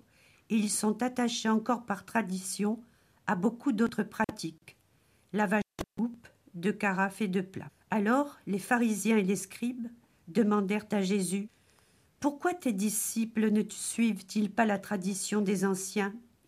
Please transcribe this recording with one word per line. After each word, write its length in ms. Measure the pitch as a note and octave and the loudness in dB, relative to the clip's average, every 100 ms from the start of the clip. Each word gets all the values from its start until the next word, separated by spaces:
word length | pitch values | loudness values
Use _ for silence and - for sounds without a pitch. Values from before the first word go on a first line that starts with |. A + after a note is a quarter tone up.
| _ _ _ _ - | _ _ _ _ -2
et 60 | A3 | 0
ils 140 | G#3 | 2
sont 320 | - G#3+ G#3+ | 2 0 2
attachés 460 | B3 B3 A#3 A#3+ A3+ | -2 0 -2 0 2
encore 380 | A3 A3 A#3+ - | 2 2 -2 -2
par 180 | G3 | -8
tradition 720 | - A3+ F#3 F#3 F#3 - G#3 A3+ - _ _ _ - | -2 -2 -2 -4 -6 -2 -2 -2 -8 _ _ _ -4
à 100 | G3 | 0
beaucoup 360 | A3 A#3 D4 | 0 0 0
d'autres 320 | G#3 A3+ - | 2 2 0
pratiques, 720 | G3+ - A3 - D#3+ - - - _ _ _ _ _ | -4 -2 -4 -4 -8 -10 -20 -20 _ _ _ _ _
lavage 320 | F#3+ G3+ G#3 - - | -2 2 0 -2 -8
de 60 | - - | -8 -4
coupes, 320 | A#3 A#3 - _ _ F3 | -4 -6 -20 _ _ -4
de 160 | F#3 | -2
carafes 500 | G#3 G3+ F#3 G3 - | 0 0 2 0 0
et 80 | G#3 | 0
de 100 | F#3 | 0
plats. 300 | F#3 - - _ - | -2 -8 -14 _ -4
Alors, 480 | G#3+ G#3 C4 C#4+ - - | 0 4 2 2 -4 -4
les 120 | F#3+ | -4
pharisiens 560 | - B3 A#3 G3+ G#3+ A3 | 0 2 2 2 4 4
et 80 | |
les 140 | F#3 F#3+ | 4 0
scribes 500 | - - A#3+ B3 A#3 - _ _ - | -4 -6 -6 -6 -10 -12 _ _ -4
demandèrent 600 | F3+ G#3 G#3 G3 G#3+ G#3+ | 2 4 4 2 -2 0
à 100 | G#3+ | 0
Jésus, « 460 | F#3 G3+ E3+ G3 G#3 _ _ _ _ _ _ - | 2 0 0 -2 -6 _ _ _ _ _ _ -4
Pourquoi 340 | C#4+ C#4+ F4+ | -4 0 -2
tes 200 | F4+ B3+ | 0 -2
disciples 760 | F#3+ G#3+ G#3+ - A3+ A3 A3 G#3+ | 0 0 -2 -4 -2 -2 0 2
ne 140 | G#3+ G#3 | 2 0
suivent-ils 840 | - - - A#3 F#3 - A3 G3+ | -4 -6 0 2 0 -4 -2 0
pas 140 | - A3 | 2 2
la 120 | G3 | 2
tradition 600 | - G#3 F3+ F#3+ - G#3 | -2 -4 -4 -4 0 0
des 240 | G3+ G3 | 2 2
anciens ? 500 | G3 F#3+ - G#3 G3 A3 - _ | 2 0 -2 -2 -2 -4 -18 _